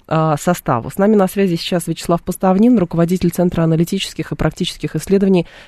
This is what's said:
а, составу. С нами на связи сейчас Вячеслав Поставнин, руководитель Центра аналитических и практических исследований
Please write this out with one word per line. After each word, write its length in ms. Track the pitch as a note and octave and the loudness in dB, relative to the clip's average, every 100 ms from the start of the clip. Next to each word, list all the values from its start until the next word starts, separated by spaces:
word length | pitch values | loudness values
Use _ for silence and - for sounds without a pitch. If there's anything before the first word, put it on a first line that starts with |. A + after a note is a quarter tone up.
| - | -2
а, 300 | D#3+ D#3+ D3 | -2 0 0
составу. 500 | F3+ F3 - A#2+ - | -2 -2 -2 -4 -4
С 80 | - | 0
нами 200 | G3+ G#3+ | 2 4
на 120 | F#3 | 2
связи 280 | G3+ G3 E3+ | 0 0 -2
сейчас 300 | - F3 E3 | -2 -4 -4
Вячеслав 360 | E3 - E3+ | -6 -2 -2
Поставнин, 560 | - - F#3+ F#3+ A#3+ A3+ | -4 -2 0 4 4 4
руководитель 500 | F3 E3 E3+ F#3 F3 | 2 0 0 0 0
Центра 320 | - F3 E3+ | 0 0 0
аналитических 720 | E3 D#3+ E3 G3 - - - | 0 0 0 -4 -6 -10 -8
и 40 | D3+ | -4
практических 600 | D#3 - F3+ - D3 D#3 | -4 -2 -8 -6 -8 -6
исследований 500 | - G3 G3 F3+ - - | 0 2 4 2 0 -10